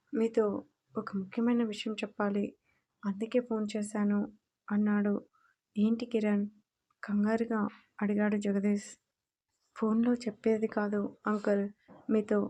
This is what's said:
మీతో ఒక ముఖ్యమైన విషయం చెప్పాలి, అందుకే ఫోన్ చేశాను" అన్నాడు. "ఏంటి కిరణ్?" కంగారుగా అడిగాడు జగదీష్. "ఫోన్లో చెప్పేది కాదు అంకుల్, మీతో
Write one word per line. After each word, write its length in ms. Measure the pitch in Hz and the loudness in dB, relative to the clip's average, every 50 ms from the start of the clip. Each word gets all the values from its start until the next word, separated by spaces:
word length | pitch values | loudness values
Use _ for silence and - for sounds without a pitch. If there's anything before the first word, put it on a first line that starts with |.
| _ - - | _ -6 -2
మీతో 320 | 226 226 226 226 233 220 208 196 202 - _ _ _ _ _ - | 0 0 0 2 2 2 2 0 -4 -8 _ _ _ _ _ -8
ఒక 220 | 220 208 - - | -8 -8 -6 -6
ముఖ్యమైన 480 | 196 190 190 - 233 233 240 240 233 240 | -6 -6 -6 -4 -2 0 2 2 2 0
విషయం 300 | 220 208 208 - 220 214 | -2 -4 -6 -6 -6 -6
చెప్పాలి, 500 | 208 - 208 - - 208 202 202 202 202 - - _ _ _ _ _ _ _ _ _ - | -6 -8 -8 -4 -2 -2 -2 0 -2 -2 -4 -6 _ _ _ _ _ _ _ _ _ -6
అందుకే 380 | 202 196 196 220 220 - 247 | -6 -4 -4 -4 0 0 0
ఫోన్ 260 | 247 240 233 214 214 208 - | 0 0 -2 -4 -2 -4 -4
చేశాను" 440 | 214 208 208 - 208 208 208 208 202 208 214 - _ _ _ _ _ - - | -4 -6 -4 -2 -2 0 2 2 0 0 -2 -8 _ _ _ _ _ -8 -2
అన్నాడు. 460 | 208 208 208 208 208 208 202 208 202 - - _ _ _ _ _ _ _ _ _ - | 0 2 2 2 2 2 2 2 0 -2 -4 _ _ _ _ _ _ _ _ _ -2
"ఏంటి 300 | 208 208 220 233 226 247 | 2 2 2 2 0 -2
కిరణ్?" 380 | 240 - 220 214 214 208 202 208 208 - _ _ _ _ _ _ _ _ - - | -2 -2 0 2 2 2 2 0 -2 -6 _ _ _ _ _ _ _ _ -14 -6
కంగారుగా 580 | - 202 208 208 214 226 226 233 233 233 214 208 208 - - - _ _ - 208 | -2 0 2 2 2 2 0 0 0 0 0 -2 -2 -4 -8 -20 _ _ -4 -2
అడిగాడు 340 | 202 208 208 208 208 208 | 0 2 2 2 2 2
జగదీష్. 540 | 208 208 202 196 196 196 208 208 202 - - - _ _ _ _ _ _ _ _ _ _ _ _ _ _ _ - | 0 0 0 0 2 2 2 2 0 -2 -6 -18 _ _ _ _ _ _ _ _ _ _ _ _ _ _ _ -8
"ఫోన్లో 380 | - 226 220 220 226 233 247 247 | -2 0 2 2 4 4 2 2
చెప్పేది 520 | 240 - 226 208 - - 226 220 214 220 | 0 -2 -6 -6 -2 0 2 2 2 0
కాదు 360 | 220 - 220 208 208 208 208 202 202 - - - | -2 -2 -2 -2 0 0 -2 -2 -4 -6 -6 -4
అంకుల్, 380 | 208 214 208 202 214 202 202 202 202 208 _ _ - - - - - | -2 -2 0 2 2 2 2 0 -2 -6 _ _ -20 -20 -14 -4 2
మీతో 300 | 220 214 208 - 214 208 202 - | 2 2 2 2 0 0 0 -2